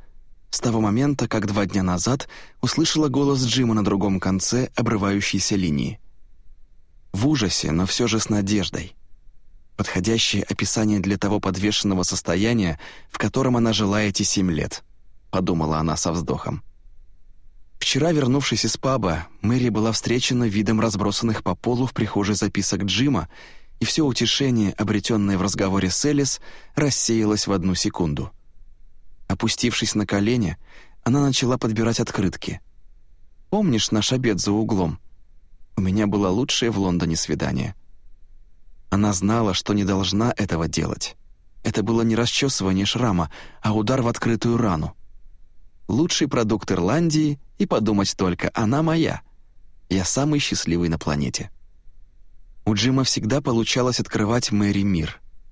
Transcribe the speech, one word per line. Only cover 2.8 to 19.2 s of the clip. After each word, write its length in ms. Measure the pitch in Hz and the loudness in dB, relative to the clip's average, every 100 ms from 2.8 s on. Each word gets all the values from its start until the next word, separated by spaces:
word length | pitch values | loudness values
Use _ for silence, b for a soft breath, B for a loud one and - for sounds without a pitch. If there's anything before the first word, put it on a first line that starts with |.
| 160 156 151 | 2 2 2
голос 360 | 131 143 135 | 2 2 2
Джима 300 | 123 123 117 | 2 2 2
на 100 | 110 | 2
другом 360 | 98 101 104 95 | 2 2 2 0
конце 500 | 95 95 - 123 127 - | 0 0 0 0 0 0
обрывающейся 800 | 113 107 98 101 - 95 - 101 | 0 2 2 0 0 -2 0 0
линии. 420 | 87 71 60 113 - - - - - - - - - - - | 2 0 -2 -6 -14 -20 -20 -20 -20 -18 -20 -20 -20 -20 -10
В 140 | 95 139 | -2 2
ужасе, 460 | 147 95 - 73 | 2 0 0 0
но 120 | 82 | 0
все 220 | 95 - 120 | 0 0 0
же 140 | 110 | 0
с 80 | - | 0
надеждой. 680 | 104 98 104 87 - - - - - - - - - - - | 0 2 0 0 -6 -10 -16 -20 -20 -20 -20 -20 -20 -14 -6
«Подходящее 680 | - 92 98 113 - 101 | -4 0 0 2 2 0
описание 560 | - - 95 117 107 104 | -2 -2 0 2 2 2
для 180 | 92 98 | 0 0
того 220 | 101 104 | 0 0
подвешенного 640 | 95 92 104 - 101 92 | 0 0 0 0 0 0
состояния, 760 | 90 92 - 87 110 117 87 78 B B B | 0 -2 0 0 2 2 0 -2 B B B
в 80 | - | -4
котором 380 | 110 131 131 123 | -2 2 2 4
она 160 | 117 | 2
жила 300 | 101 101 104 | 2 2 2
эти 200 | 104 98 | 0 0
семь 300 | 101 101 92 | 0 2 0
лет», 320 | 76 - - - - - - - | 0 -4 -8 -14 -20 -20 -20 -6
подумала 460 | 92 90 85 78 78 | -2 0 0 0 0
она 180 | 80 78 | 0 0
со 160 | 87 | 0
вздохом. 500 | 82 73 64 - 71 - - - - - - - - - - - - | -2 -2 -4 -4 -8 -10 -20 -20 -20 -20 -20 -20 -20 -20 -20 -20 -6
Вчера, 340 | - 135 160 | -2 2 2
вернувшись 520 | 151 123 139 135 113 | 2 2 2 2 0
из 120 | 113 - | 0 0
паба, 520 | 131 131 95 78 | 0 0 0 -2